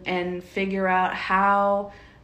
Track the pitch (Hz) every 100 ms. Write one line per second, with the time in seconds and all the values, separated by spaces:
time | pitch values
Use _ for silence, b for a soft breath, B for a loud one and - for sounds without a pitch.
0 | - 180 180 180 - 196 196 196 185 185
1 | 185 - - 190 202 202 202 202 202 B
2 | B B